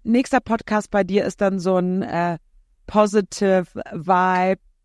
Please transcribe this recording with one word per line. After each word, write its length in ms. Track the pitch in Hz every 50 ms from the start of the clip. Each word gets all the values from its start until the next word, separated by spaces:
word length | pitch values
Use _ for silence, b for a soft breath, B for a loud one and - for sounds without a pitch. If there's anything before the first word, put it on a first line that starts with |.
| -
nächster 380 | 220 233 247 262 - 269 247
Podcast 500 | - - 220 226 - - 214 214 - -
bei 120 | - 202 196
dir 220 | 175 190 202 -
ist 160 | 190 - -
dann 180 | 202 190 196 190
so 180 | 170 190 185 180
ein, 260 | 180 180 185 190 -
äh, 340 | - - 170 175 175 170 - _ _ _ _ _ _ _ _ _
Positive 800 | - - 214 214 202 208 214 190 - - - 202 190 190 185 175 - - - - -
Vibe 680 | - 170 151 185 185 180 185 185 185 180 185 190 190 - _ _ _ _